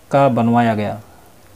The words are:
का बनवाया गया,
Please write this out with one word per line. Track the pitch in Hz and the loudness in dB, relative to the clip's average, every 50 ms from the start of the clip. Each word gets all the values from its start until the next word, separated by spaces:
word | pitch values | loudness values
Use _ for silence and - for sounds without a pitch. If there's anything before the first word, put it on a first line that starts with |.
| - - | -10 -2
का | - 139 139 135 | 0 2 2 2
बनवाया | 120 120 113 117 117 120 117 113 110 | 2 0 0 0 2 2 2 0 -2
गया, | 107 104 98 98 107 - - - - - - - - - - - | -2 -4 -6 -8 -10 -14 -20 -20 -20 -20 -20 -20 -20 -20 -20 -20